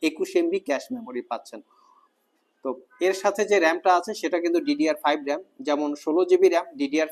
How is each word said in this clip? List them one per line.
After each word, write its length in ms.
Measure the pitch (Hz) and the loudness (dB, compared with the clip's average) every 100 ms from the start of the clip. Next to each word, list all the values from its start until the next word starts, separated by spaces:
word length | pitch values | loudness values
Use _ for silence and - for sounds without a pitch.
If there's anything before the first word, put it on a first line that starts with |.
| 160 | -2
একুশ 220 | 156 185 180 | -2 -2 0
এমবি 180 | 170 190 - | 0 -2 -2
ক্যাশ 160 | 131 - | -4 -4
মেমোরি 280 | - 127 123 117 | -12 -10 -10 -8
পাচ্ছেন। 280 | 117 - 110 - _ _ _ _ _ _ _ _ _ | -10 -10 -20 -20 _ _ _ _ _ _ _ _ _
তো 60 | 135 127 - - 180 | -8 -8 -10 -2 0
এর 80 | 190 | 2
সাথে 200 | 202 202 202 | 0 0 2
যে 80 | 202 160 | 2 2
র্যামটা 260 | 175 190 180 | 2 2 2
আছে 120 | 220 214 | 0 -6
সেটা 160 | 160 175 | -4 -2
কিন্তু 160 | 170 170 143 | 0 0 0
ডিডিআর 280 | 147 156 151 | 0 0 0
ফাইভ 140 | 151 151 139 | 0 0 -2
র্যাম, 140 | 151 - - 135 | -6 -8 -10 -2
যেমন 220 | 147 147 147 | -2 -2 -4
ষোলো 180 | 156 160 180 | -2 0 4
জিবি 180 | 180 185 | 6 6
র্যাম 160 | 170 170 143 | 4 -2 -6
ডিডিআর 280 | 139 151 156 | -2 0 -2